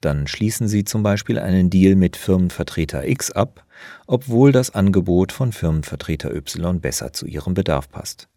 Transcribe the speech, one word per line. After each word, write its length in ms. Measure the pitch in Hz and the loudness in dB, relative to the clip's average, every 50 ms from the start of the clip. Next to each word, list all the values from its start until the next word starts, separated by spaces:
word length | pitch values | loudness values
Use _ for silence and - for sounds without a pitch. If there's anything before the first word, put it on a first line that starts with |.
Dann 260 | - 78 73 73 71 | -2 -2 -2 -2 -4
schließen 400 | 69 - - 104 107 110 - 120 | -4 -4 -2 -2 -2 0 -2 -2
Sie 160 | 104 104 104 98 | 0 0 0 -2
zum 180 | - - 113 | 0 -2 0
Beispiel 380 | 104 104 101 104 - - 117 110 | 0 0 0 0 -2 -2 -4 -2
einen 300 | - 98 92 92 90 90 | 0 0 2 4 4 4
Deal 260 | 98 95 95 98 98 | 6 6 6 8 8
mit 220 | 95 92 85 - | 6 4 2 0
Firmenvertreter 920 | - - - 95 92 92 87 - - 85 - - - 80 - - 71 67 | -4 -2 0 2 2 2 0 -2 -4 -8 -6 -4 -4 -4 -4 -4 -6 -2
X 240 | - - 139 - - | -2 -2 -2 -4 -6
ab, 340 | - - 104 - _ - _ _ _ - - - - - _ | -2 -2 -2 -2 _ -20 _ _ _ -20 -20 -20 -20 -20 _
obwohl 460 | - - 123 131 131 117 117 131 143 | -4 -4 -2 -2 0 4 6 6 6
das 200 | 135 131 127 - - | 6 4 0 0 0
Angebot 560 | 104 98 101 95 98 85 - 87 87 95 95 | 2 2 4 4 2 2 2 2 2 2 0
von 200 | - - 131 123 | -2 -4 -4 -4
Firmenvertreter 840 | - - - 82 78 78 73 - - 71 - - 80 73 - - 55 | -4 -2 -2 0 0 -2 -4 -6 -10 -12 -6 -6 -6 -6 -6 -8 -8
Y 460 | - - - - - 82 87 90 85 | -8 -10 -10 -8 -6 -4 -2 -2 -2
besser 320 | 80 67 64 - - 64 - | -4 -4 -6 -4 -8 -8 -10
zu 120 | - - | -10 -12
Ihrem 300 | - - 76 - 92 92 | -10 -10 -8 -6 -4 -2
Bedarf 340 | 92 87 - 80 69 67 - | 0 0 0 0 -2 -2 -6
passt 380 | - - - - - - - _ _ | -14 -14 -14 -14 -14 -16 -20 _ _